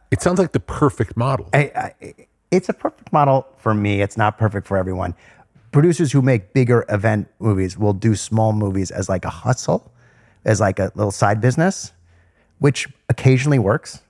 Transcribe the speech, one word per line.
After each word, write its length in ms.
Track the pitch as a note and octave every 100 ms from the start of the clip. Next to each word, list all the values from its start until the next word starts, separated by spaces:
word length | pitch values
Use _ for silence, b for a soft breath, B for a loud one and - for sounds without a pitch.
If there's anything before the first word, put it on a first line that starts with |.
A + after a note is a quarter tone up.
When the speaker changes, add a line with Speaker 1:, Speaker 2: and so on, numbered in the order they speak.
| -
Speaker 1:
It 100 | -
sounds 180 | F3 F#3
like 140 | F3
the 60 | G#2
perfect 560 | - - C#3+ - G#2+ A2+
model. 320 | C3 C3+ F#2
Speaker 2:
I, 400 | C3+ C#3+ - - -
I, 120 | - - _ _ -
it's 180 | F#3 -
a 40 |
perfect 380 | - - _ -
model 320 | D3+ C#3 C3+ - _
for 160 | A2+
me. 280 | G#2+ G2+ G2+
It's 160 | G2+ A2
not 200 | G#2 -
perfect 280 | G#2+ G2 -
for 120 | G2
everyone. 360 | F#2 F2+ F2+ - b b b _ -
Producers 400 | C#3+ F3 E3+ D3
who 100 | C#3
make 320 | C3 A#2+ -
bigger 320 | C3+ A#2+ A#2 -
event 380 | G#2 A2 G#2+ - -
movies 380 | A2 F#2+ F#2 F#2+
will 160 | G#2
do 220 | F#2+ A#2 G2
small 360 | - A2 A2
movies 360 | G#2+ G2+ F#2+ F2+
as, 180 | F#2 G2
like, 160 | F#2 -
a 40 |
hustle, 600 | - B2 B2+ - F#3+ - b b b b b -
as, 160 | G2+
like, 180 | G2+ G2
a 100 | F#2 -
little 160 | G#2
side 300 | - G2+ G#2+
business, 500 | B2 D3+ F3+ - - _ _ _ _ _ _ -
which 280 | C#3 - - - -
occasionally 500 | B2 C3 B2+ D3 C3+
works, 420 | F#2+ C#3+ - -